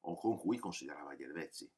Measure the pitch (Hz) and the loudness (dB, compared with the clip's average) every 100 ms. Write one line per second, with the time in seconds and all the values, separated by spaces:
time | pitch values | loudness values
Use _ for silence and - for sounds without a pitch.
0 | - 85 110 85 - - 98 - 69 71 | -2 2 4 4 4 2 2 -4 -6 -8
1 | 71 69 65 80 - - - | -8 -10 -6 -4 -4 -6 -14